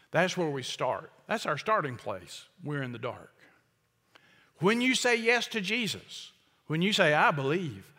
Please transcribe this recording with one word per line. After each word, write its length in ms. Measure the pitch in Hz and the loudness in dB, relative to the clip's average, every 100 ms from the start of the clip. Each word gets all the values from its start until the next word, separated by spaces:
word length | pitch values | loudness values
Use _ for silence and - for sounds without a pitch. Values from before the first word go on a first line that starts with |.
| _ | _
That's 260 | 156 180 180 | 0 2 0
where 120 | 160 | -2
we 140 | 139 | -2
start. 480 | 120 - 131 95 82 _ - | -6 -2 -2 -2 -6 _ -4
That's 180 | 226 - | -4 -2
our 120 | 147 | -2
starting 400 | - 214 147 120 | 0 0 0 -6
place. 480 | - 95 - - - - | -8 -8 -10 -18 -20 -14
We're 200 | 147 143 | -8 -6
in 100 | 127 | -6
the 60 | 113 | -6
dark. 340 | 120 90 - _ - _ _ _ _ _ _ - _ _ _ - | -8 -8 -14 _ -20 _ _ _ _ _ _ -20 _ _ _ -2
When 200 | 180 233 | 0 2
you 160 | 254 247 | 2 2
say 220 | 247 233 | 2 2
yes 300 | 226 240 - | 4 2 0
to 120 | 220 | -4
Jesus, 720 | 185 233 202 87 - - - _ _ _ - | -2 -2 -2 -4 -10 -18 -18 _ _ _ -4
when 140 | 160 | 0
you 120 | 190 | 2
say, 200 | - 165 | 4 6
"I 180 | 151 226 | 6 4
believe, 600 | 147 135 175 160 98 - | 4 0 0 -2 -10 -16